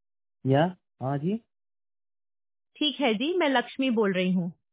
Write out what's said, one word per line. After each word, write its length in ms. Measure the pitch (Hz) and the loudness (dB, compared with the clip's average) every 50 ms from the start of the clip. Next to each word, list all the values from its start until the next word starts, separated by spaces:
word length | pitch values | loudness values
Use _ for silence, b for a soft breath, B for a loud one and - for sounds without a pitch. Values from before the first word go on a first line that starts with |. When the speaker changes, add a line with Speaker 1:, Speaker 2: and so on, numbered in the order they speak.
| _ _ _ _ _ _ _ _ - | _ _ _ _ _ _ _ _ 0
Speaker 1:
या, 180 | 131 135 139 160 185 180 - _ _ _ - | 2 4 4 2 2 -2 -6 _ _ _ -8
हाँ 160 | 120 131 143 143 | -6 -4 -4 -4
जी। 180 | 143 180 208 226 - _ _ _ _ _ _ _ _ _ _ _ _ _ _ _ _ _ _ _ _ _ _ _ _ _ _ | -2 -4 -4 -4 -8 _ _ _ _ _ _ _ _ _ _ _ _ _ _ _ _ _ _ _ _ _ _ _ _ _ _
Speaker 2:
ठीक 240 | - 302 302 254 - | -4 -4 -4 -2 0
है 120 | 285 247 220 | 0 0 0
जी, 200 | 196 254 311 359 359 | 0 -2 -2 0 0
मैं 120 | 339 285 | 2 2
लक्ष्मी 400 | 262 240 240 - - - 269 262 | 2 0 0 -2 -4 -2 0 0
बोल 240 | 233 226 214 196 185 | 2 2 2 2 2
रही 180 | 185 185 185 | 0 0 0
हूँ, 180 | 180 185 170 180 - _ _ _ | 0 0 -2 -4 -8 _ _ _